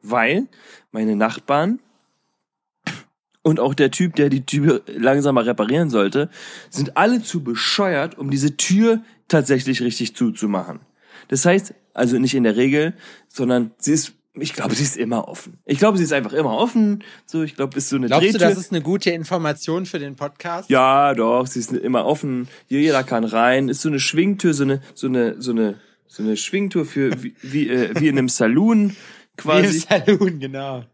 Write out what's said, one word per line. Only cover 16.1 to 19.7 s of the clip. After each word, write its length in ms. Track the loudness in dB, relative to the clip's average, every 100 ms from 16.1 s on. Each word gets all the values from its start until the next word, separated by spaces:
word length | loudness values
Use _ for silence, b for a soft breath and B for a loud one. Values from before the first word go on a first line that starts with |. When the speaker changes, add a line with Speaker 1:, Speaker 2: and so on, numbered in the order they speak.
Speaker 1:
einfach 220 | -2 -2
immer 220 | -2 -2 0
offen. 460 | 0 2 2 0 B B
So, 180 | _ -6
ich 140 | -6 -4
glaube, 220 | -6 -4
ist 100 | -4
so 80 | -2
eine 120 | 0
Speaker 2:
Glaubst 200 | 2 2
du, 40 |
Speaker 1:
Drehtür. 160 | 4 2
Speaker 2:
das 100 | 2
ist 140 | -2
eine 100 | -4
gute 280 | -2 -2 -2
Information 760 | -4 -4 -2 -2 -4 -4